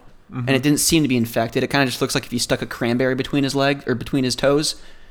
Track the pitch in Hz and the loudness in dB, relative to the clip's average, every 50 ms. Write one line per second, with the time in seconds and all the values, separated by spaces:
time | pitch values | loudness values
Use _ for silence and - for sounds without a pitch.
0 | - - - - - - 110 127 123 127 139 135 135 147 147 139 - - 165 160 | -18 -20 -20 -20 -18 -12 -8 -4 0 2 2 2 4 2 2 2 2 4 4 4
1 | 147 127 127 120 117 117 - 123 113 113 - 139 135 - - 143 139 123 117 - | 4 4 2 0 0 0 0 -2 -2 0 0 -2 -2 0 0 0 0 0 0 -2
2 | 135 127 - 139 - - 123 120 - - 131 - 123 117 - - 127 117 120 127 | -2 -2 -2 -4 -4 -4 -4 -4 -2 -2 -2 -2 -2 -6 -6 -4 -2 0 0 2
3 | 131 127 131 127 127 - - 143 139 131 131 139 139 139 139 139 - - 127 117 | 2 2 0 -2 -2 0 0 0 0 0 0 2 2 2 0 0 -2 -2 -2 -2
4 | - - - 139 127 123 113 - - 139 143 151 151 - - - - - - - | -2 -2 0 0 0 0 0 2 2 4 4 4 2 0 -4 -6 -12 -18 -18 -18
5 | - - | -20 -20